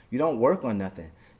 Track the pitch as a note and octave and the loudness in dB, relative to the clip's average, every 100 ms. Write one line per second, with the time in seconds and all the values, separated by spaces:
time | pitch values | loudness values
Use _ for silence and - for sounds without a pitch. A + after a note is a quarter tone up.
0 | _ A#2+ D#3+ B2 B2 F#3 C3 G#2 F#2+ F2+ | _ -2 0 2 2 2 0 -2 -4 -8
1 | E2 - - _ | -16 -20 -20 _